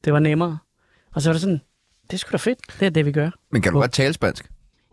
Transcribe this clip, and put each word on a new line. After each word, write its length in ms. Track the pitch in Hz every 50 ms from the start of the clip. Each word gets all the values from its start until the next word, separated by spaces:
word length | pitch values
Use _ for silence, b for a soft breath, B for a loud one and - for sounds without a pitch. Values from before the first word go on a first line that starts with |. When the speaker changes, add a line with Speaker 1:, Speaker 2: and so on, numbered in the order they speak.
| -
Speaker 1:
det 80 | 151 147
var 60 | 151
nemmere. 380 | 156 151 151 160 175 170 156 160 _ _ _ _ _ _ _ _ _ _ -
Og 60 | 156
så 80 | 143 165
var 40 | 165
det 80 | 160
sådan, 200 | 185 196 165 147 _ _ _ _ _ _ _ _ _
"Det 60 | - 180
er 40 |
sgu 140 | 185 - -
da 60 | 202
fedt. 220 | - - 226 254 - - - - -
Det 60 | 196
er 40 | 185
det, 160 | 156 160 147
vi 60 | 147
gør." 180 | 143 151 147 170 - _ _ -
Speaker 2:
Men 100 | 147 110
kan 100 | - 92
du 20 | -
Speaker 1:
Hvor 40 | 143
Speaker 2:
godt 100 | 123 127
tale 220 | - 139 135 143 160
spansk? 360 | - - 92 - - - - - _ _ _ _ _ _ -